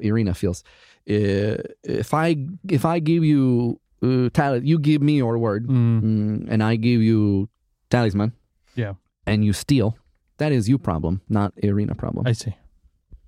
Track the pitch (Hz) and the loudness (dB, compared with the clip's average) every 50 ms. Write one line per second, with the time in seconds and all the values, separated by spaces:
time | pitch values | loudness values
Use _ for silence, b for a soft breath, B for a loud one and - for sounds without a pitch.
0 | - 104 107 117 110 95 87 - - 90 90 - - b b b b b b b | 0 0 0 2 0 0 -2 -2 -2 -2 -4 -4 -10 b b b b b b b
1 | b - 104 104 104 101 98 98 104 110 - - - - - _ - - - - | b -2 0 0 2 2 0 0 0 -2 -4 -4 -8 -12 -14 _ -8 -6 -4 -4
2 | 113 - - 156 160 170 165 147 135 160 196 - - 190 175 131 - 165 165 170 | -4 -2 -2 -2 0 0 -2 -2 -4 -10 -12 -12 -6 -2 -2 0 0 0 -2 -2
3 | 156 151 170 170 160 151 151 139 131 127 123 120 120 117 - - _ _ _ - | 0 0 0 2 2 2 2 2 2 2 2 0 0 -2 -4 -6 _ _ _ -4
4 | - 127 131 123 127 120 - - 147 139 135 120 135 143 165 165 143 151 151 147 | -2 0 2 2 0 0 0 0 0 0 0 0 0 0 0 2 2 2 2 2
5 | 143 151 151 143 127 117 117 117 117 110 98 107 117 127 135 123 117 117 117 110 | 2 2 2 2 2 0 0 0 0 0 -2 -2 -2 0 2 2 2 2 2 2
6 | 107 110 110 107 104 107 107 - - - 113 107 107 110 117 110 113 120 123 117 | 2 2 0 0 0 -2 -2 -4 -4 -2 0 0 0 0 0 0 0 2 2 4
7 | 110 110 113 107 104 104 101 98 101 110 _ _ _ _ _ _ _ - - 123 | 4 4 4 4 2 2 2 0 -2 -4 _ _ _ _ _ _ _ -2 0 2
8 | 117 107 92 101 104 117 117 _ _ _ _ _ _ _ - 123 113 101 98 - | 2 2 2 0 -2 -2 -4 _ _ _ _ _ _ _ -8 -8 -8 -8 -8 -14
9 | _ _ _ _ - - 110 104 107 104 95 - - - 147 131 98 110 113 - | _ _ _ _ -4 -2 0 2 2 2 0 0 0 0 2 2 2 0 -2 -6
10 | _ _ _ _ _ _ _ - 147 151 143 123 98 107 139 135 - 110 85 78 | _ _ _ _ _ _ _ -4 -2 0 0 0 2 2 0 0 0 -2 -4 -2
11 | 76 80 92 98 - - 107 104 101 101 - - - 104 98 104 104 - - - | -2 -2 -4 -4 -4 -2 -2 0 0 -2 -4 -2 -2 0 0 0 -2 -4 -6 -6
12 | - - - - 117 123 113 - - 110 - _ _ - _ _ _ _ _ _ | -8 -8 -6 -4 -2 -2 -2 -2 -4 -10 -12 _ _ -20 _ _ _ _ _ _
13 | _ _ - - _ | _ _ -20 -20 _